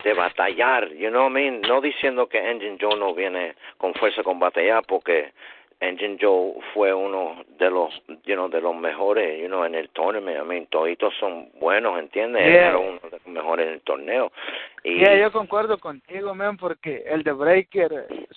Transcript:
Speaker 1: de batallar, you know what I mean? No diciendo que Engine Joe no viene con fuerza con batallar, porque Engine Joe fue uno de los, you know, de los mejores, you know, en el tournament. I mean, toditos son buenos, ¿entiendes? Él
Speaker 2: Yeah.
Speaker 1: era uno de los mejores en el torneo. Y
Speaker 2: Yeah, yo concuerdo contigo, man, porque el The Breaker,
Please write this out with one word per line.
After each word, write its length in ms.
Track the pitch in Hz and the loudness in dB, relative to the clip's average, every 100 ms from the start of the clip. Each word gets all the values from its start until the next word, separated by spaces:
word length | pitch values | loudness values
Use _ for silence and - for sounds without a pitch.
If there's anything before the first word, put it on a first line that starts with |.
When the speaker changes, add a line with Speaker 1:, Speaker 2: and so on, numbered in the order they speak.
Speaker 1:
de 100 | 104 92 | 0 2
batallar, 760 | 90 - 92 90 123 127 98 | 2 2 0 2 2 2 0
you 160 | 76 107 | -4 0
know 140 | 120 131 | 2 2
what 60 | |
I 20 | |
mean? 280 | 131 139 120 | 2 -2 -2
No 200 | 98 127 | 2 2
diciendo 460 | 143 139 139 123 120 | 2 -2 -2 0 0
que 120 | 113 | 0
Engine 380 | 101 117 104 92 | -2 -4 -6 -2
Joe 160 | 104 107 | 0 0
no 160 | 98 | 0
viene 400 | 85 95 90 85 73 - - | -2 -2 -2 -6 -8 -20 -6
con 160 | 95 | -4
fuerza 300 | 85 107 101 | 0 0 0
con 160 | 92 90 | -2 2
batallar, 440 | 90 87 90 113 - | 2 2 4 4 2
porque 440 | 92 - 85 73 - - - _ - | -2 2 0 0 -10 -20 -20 _ -8
Engine 380 | 92 90 104 95 | -6 -4 -6 0
Joe 340 | 104 95 92 - - | 4 4 2 -4 -8
fue 200 | 104 101 | 0 2
uno 500 | 95 98 95 85 80 - - | 2 -2 -4 -6 -8 -14 0
de 100 | 92 | 2
los, 240 | 90 82 - - 80 - | 2 -2 -4 -18 -14 -4
you 100 | 98 | -2
know, 120 | 92 | 0
de 120 | 82 | -2
los 120 | 85 | -2
mejores, 680 | 85 82 76 98 104 85 78 | -2 -4 -2 2 2 2 -2
you 60 | 87 | -4
know, 180 | 92 85 | -2 -2
en 100 | 82 | -4
el 140 | 78 | -8
tournament. 480 | - 85 107 98 76 | -2 -2 -2 -4 -6
I 20 | 78 | -6
mean, 180 | 87 80 | -8 -2
toditos 460 | - 80 87 107 - | 0 0 0 -2 -2
son 300 | 101 85 60 - | -6 -6 -14 -4
buenos, 400 | 80 101 113 90 | 0 2 0 -4
¿entiendes? 420 | 76 95 113 120 | -6 -4 -2 4
Él 120 | 90 | 6
Speaker 2:
Yeah. 160 | 175 175 | 8 8
Speaker 1:
era 80 | 90 | 4
uno 220 | 95 90 | 0 -6
de 60 | 82 | -14
los 160 | 85 92 | -18 -12
mejores 400 | 85 80 82 82 | -8 -4 -2 -2
en 60 | |
el 80 | 80 | -4
torneo. 500 | - 69 73 120 113 - - - - - - | -6 -6 -2 -2 -2 -6 -12 -12 -14 -10 -4
Y 140 | 175 | 4
Speaker 2:
Yeah, 160 | 190 196 | 6 6
yo 140 | 208 | 4
concuerdo 440 | 214 196 208 220 202 | 0 -2 -2 0 -2
contigo, 540 | 165 139 _ 190 202 190 | -6 -14 _ -10 -10 -6
man, 200 | 202 196 | -6 -4
porque 460 | 180 - 160 127 - | -6 -6 -8 -8 -4
el 180 | 156 156 | -2 -2
The 80 | |
Breaker, 720 | 139 147 185 190 196 165 151 - - - | 0 4 4 4 0 0 -2 -10 -12 -14